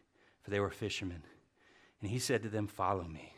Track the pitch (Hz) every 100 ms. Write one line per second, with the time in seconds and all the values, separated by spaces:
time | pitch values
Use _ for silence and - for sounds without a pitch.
0 | _ _ - _ - 101 98 - 107 -
1 | 95 85 - - _ _ - - - _
2 | 101 123 - 117 107 107 104 - 95 98
3 | 85 80 -